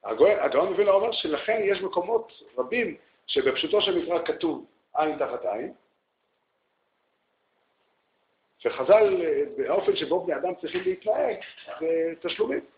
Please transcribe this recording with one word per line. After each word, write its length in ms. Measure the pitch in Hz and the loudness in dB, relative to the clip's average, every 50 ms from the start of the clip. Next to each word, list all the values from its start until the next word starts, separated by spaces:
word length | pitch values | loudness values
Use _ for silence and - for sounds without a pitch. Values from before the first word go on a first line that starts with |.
| - | -6
הגאון, 340 | - 110 107 143 190 208 - | -6 2 4 6 6 6 4
הגאון 300 | - 139 120 135 165 190 | 0 0 2 2 0 0
מווילנה 240 | 185 170 208 202 190 | 2 2 2 4 4
אומר 200 | 147 - - 147 | 4 2 0 -4
שלכן 480 | - - 160 151 135 - - 226 - 208 | -4 -4 -4 -4 -4 -2 -2 -2 0 0
יש 180 | 190 - - 185 | 0 0 -2 -4
מקומות 500 | 185 - 180 175 190 226 226 - - - - - - - | -4 -4 -4 -2 0 -2 -2 -2 -4 -18 -20 -20 -14 -6
רבים 400 | 123 127 127 220 247 233 185 - - _ _ _ _ _ | -6 -4 -2 -2 -2 -2 -2 -4 -10 _ _ _ _ _
שבפשוטו 540 | - - 143 127 135 135 - - 151 - 208 | -2 -2 2 2 2 0 0 -2 2 2 2
של 220 | 185 196 180 175 156 | 2 2 0 0 0
מקרא 220 | 165 175 165 170 | 0 -2 -2 0
כתוב 420 | - - - - 165 147 123 - - _ _ _ _ _ | -2 -4 -2 -2 -4 -4 -4 -8 -18 _ _ _ _ _
"עין 240 | - 156 156 147 - | -2 -2 -2 0 -2
תחת 260 | 143 123 117 120 - | -4 -4 -4 -6 -4
עין", 280 | - 101 110 135 185 - _ _ _ _ _ _ _ _ _ _ _ _ _ _ _ _ _ _ _ _ _ _ _ _ _ _ _ _ _ _ _ _ _ _ _ _ _ _ _ _ _ _ _ _ _ _ _ _ _ _ _ _ _ _ _ _ _ - | -4 -6 -4 -8 -10 -12 _ _ _ _ _ _ _ _ _ _ _ _ _ _ _ _ _ _ _ _ _ _ _ _ _ _ _ _ _ _ _ _ _ _ _ _ _ _ _ _ _ _ _ _ _ _ _ _ _ _ _ _ _ _ _ _ _ -6
וחז"ל, 580 | 120 - - 131 - 202 220 220 202 190 180 170 | -4 -4 -2 4 6 8 8 8 6 4 2 0
אה, 200 | 160 147 139 147 143 - | 0 0 0 0 -2 -2
באופן 400 | 139 135 127 156 202 - - - | -6 -2 0 0 0 2 2 0
שבו 240 | - 160 135 160 185 | 0 0 0 -2 -2
בני 160 | 185 180 156 | 0 -2 -4
אדם 180 | 135 - 127 123 | -2 -2 -4 -6
צריכים 280 | - - 156 - 180 185 | -6 -8 -6 -6 -2 -2
להתנהג, 520 | 185 190 - - 214 - - - 254 202 - - - - - - - - - | -2 -4 -2 -2 -2 0 0 0 -2 -2 -4 -8 -16 -18 -20 -16 -14 -10 -6
זה 320 | 160 160 165 165 165 165 165 165 | -2 0 0 0 0 -2 -4 -6
תשלומים. 400 | - 175 - - 208 233 277 - - - _ | -8 -8 -2 -2 -2 -2 -2 -4 -6 -8 _